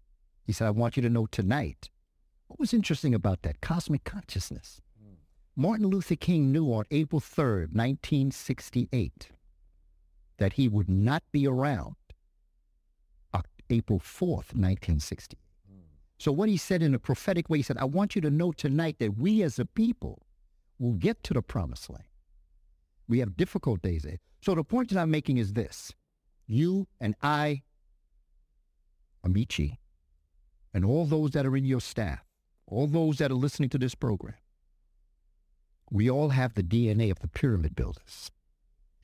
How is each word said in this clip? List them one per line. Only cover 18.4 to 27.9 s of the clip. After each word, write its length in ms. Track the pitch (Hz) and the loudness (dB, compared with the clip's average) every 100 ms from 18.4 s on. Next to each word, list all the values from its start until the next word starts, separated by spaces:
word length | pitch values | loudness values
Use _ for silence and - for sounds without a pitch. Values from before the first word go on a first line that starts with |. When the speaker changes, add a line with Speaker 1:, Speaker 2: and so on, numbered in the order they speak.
| 175 | 0
Speaker 1:
tonight 460 | 160 147 139 165 147 | -2 0 0 0 -2
that 180 | 113 104 | -2 0
we 280 | 165 214 | 2 2
as 160 | 170 - | 2 0
a 60 | 117 | -2
people 600 | - 226 240 - - - _ _ _ _ - | 0 0 0 -8 -12 -20 _ _ _ _ -4
will 140 | 123 | -2
get 280 | 104 175 233 - | 0 0 -2 -2
to 100 | 139 | -4
the 80 | |
promised 440 | - - 78 64 - | -2 -4 -4 -8 -14
land. 220 | - - _ _ _ _ _ _ _ _ _ - | -18 -20 _ _ _ _ _ _ _ _ _ -2
We 120 | 117 | 0
have 180 | 117 85 | 0 -2
difficult 460 | 185 185 - 98 | -4 -2 -2 -2
days 180 | 95 82 | 0 -2
there." 160 | 73 78 - _ | -4 -10 -16 _
So 140 | - 170 | -2 0
the 80 | |
point 260 | 147 240 247 | 0 0 0
that 80 | 190 | 0
I'm 140 | 165 | 2
making 260 | 156 - 127 | 2 2 0
is 160 | 104 | 0
this. 400 | 104 107 - - - _ _ _ _ - | -2 -4 -8 -18 -20 _ _ _ _ -2
You 400 | 113 170 190 196 - | 0 2 0 -2 -4
and 140 | 113 107 | -4 -2
I, 400 | 143 147 151 143 - _ _ | 0 0 0 -2 -8 _ _